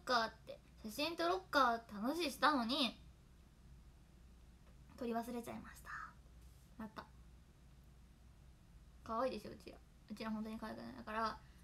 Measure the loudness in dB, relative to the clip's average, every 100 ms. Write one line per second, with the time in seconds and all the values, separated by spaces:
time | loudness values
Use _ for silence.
0 | 4 6 4 -2 -14 -14 -16 -12 -6 -2
1 | 0 2 4 2 4 6 8 6 0 -2
2 | 0 2 2 6 6 6 4 4 2 0
3 | -14 -18 -20 -20 -20 -20 -18 -18 -18 -20
4 | -20 -20 -20 -18 -20 -20 -20 -20 -14 -4
5 | 0 2 0 -4 -4 -6 -8 -14 -10 -8
6 | -10 -14 -18 -18 -18 -20 -18 -12 -10 -10
7 | -14 -16 -18 -20 -20 -20 -20 -20 -20 -20
8 | -20 -20 -20 -20 -20 -20 -20 -20 -18 -12
9 | -4 2 2 0 -8 -12 -14 -16 -18 -18
10 | -12 -6 -2 -2 -2 -6 -6 -8 -10 -10
11 | -4 0 0 -2 -12 -18